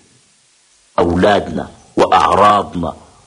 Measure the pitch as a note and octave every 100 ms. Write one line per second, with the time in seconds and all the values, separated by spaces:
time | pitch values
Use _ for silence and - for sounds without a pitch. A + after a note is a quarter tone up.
0 | _ _ _ _ _ _ _ _ _ -
1 | F2 F2+ G#2 G2+ - D#2 D2 - - -
2 | - F#2 E2 F2+ G#2 G#2 F#2 F2+ D#2+ -
3 | - _